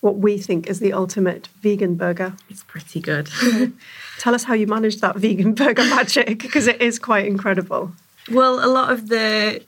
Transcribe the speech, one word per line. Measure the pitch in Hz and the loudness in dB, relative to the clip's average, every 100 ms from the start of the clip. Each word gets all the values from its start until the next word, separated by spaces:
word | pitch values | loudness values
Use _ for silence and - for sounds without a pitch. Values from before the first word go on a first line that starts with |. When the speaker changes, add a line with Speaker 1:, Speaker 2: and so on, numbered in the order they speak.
Speaker 1:
what | 208 202 | 0 2
we | 208 208 | 2 0
think | 196 175 165 | -2 -4 -2
is | 190 | -2
the | 202 | 0
ultimate | 190 190 208 180 175 - _ | 0 -4 0 -2 -2 -12 _
vegan | 214 202 196 170 | -2 0 0 -2
burger. | 180 175 185 190 _ | -2 -2 -6 -8 _
Speaker 2:
It's | 196 | -20
pretty | - 165 - 165 | -20 -20 -10 -10
good. | - 147 147 - | -4 -4 -4 0
<laughs> | 247 226 254 - - - - - | 0 2 0 -4 -20 -20 -20 -6
Speaker 1:
Tell | - | -2
us | 240 | -2
how | 247 | 0
you | 226 208 | 0 0
managed | 214 220 208 | 0 0 0
that | 196 196 | -2 0
vegan | 214 190 196 | 0 2 2
<laughs> | 220 | 2
burger | 277 220 | 2 4
magic, | 247 254 254 - 240 226 254 | 2 2 2 2 0 -2 -2
'cause | 302 233 | 0 2
it | 233 | 2
is | 240 233 | 0 -2
quite | - 214 208 | 0 0 2
incredible. | 196 202 185 185 - 170 - _ _ - | -2 0 -2 -2 -4 -6 -12 _ _ -2
Speaker 2:
Well, | 233 262 254 | 2 4 4
a | 254 | 2
lot | 262 262 | 2 2
of | 247 214 | -2 0
the | 226 220 214 208 - | -2 0 0 -2 -4